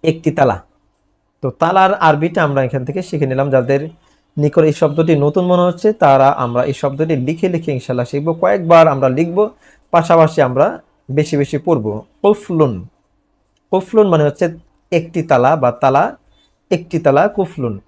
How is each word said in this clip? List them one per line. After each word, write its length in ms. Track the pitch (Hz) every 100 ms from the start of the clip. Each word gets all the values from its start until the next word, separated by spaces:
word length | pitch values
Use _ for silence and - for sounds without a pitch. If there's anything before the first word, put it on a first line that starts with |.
একটি 280 | 160 165 165
তালা। 300 | 160 135 95 - _ _ _ _ _ _ _
তো 80 | 135
তালার 440 | - 165 190 190
আরবিটা 480 | 202 160 151 165 180
আমরা 220 | 156 139
এখান 200 | 131 139
থেকে 180 | 127 -
শিখে 240 | 180 156 143
নিলাম। 240 | 131 139
যাদের 380 | 131 127 139 160 - _ _ _ -
নিকট 200 | 147 165
এই 140 | 156
শব্দটি 440 | 147 156 143 160 156
নতুন 280 | 143 147
মনে 180 | 180 180
হচ্ছে, 300 | 180 175 214
তারা 360 | 214 156 135 135
আমরা 360 | - 123 120
এই 80 | 127
শব্দটি 440 | 135 143 139 160 151
লিখে 320 | 127 165 185
লিখে 240 | 170 165
ইনশাল্লাহ 340 | 131 - 123 120
শিখবো। 280 | 143 151
কয়েকবার 540 | 165 180 202 165 170 160
আমরা 200 | 135 131
লিখবো, 420 | 127 170 175 214 - _ _ _
পাশাপাশি 520 | 170 160 170 156 160
আমরা 380 | 131 127 170 - _ _ -
বেশি 260 | 139 151 143
বেশি 220 | 139 147
পড়বো। 440 | 165 151 107 107 - _
কফলুন, 640 | 196 202 - 170 147 95 95 _ _ _ _ _ _ _ _
কফলুন 360 | 185 190 220 208
মানে 160 | 165
হচ্ছে 320 | 147 - 175 165 _ _ _
একটি 300 | 175 165 175
তালা 340 | 160 131 127 160
বা 160 | 127
তালা, 440 | 117 139 139 202 - _ _ _ _ _
একটি 280 | 170 165 165
তালা, 300 | 156 139 196
কুফলুন। 520 | 208 185 - 123 98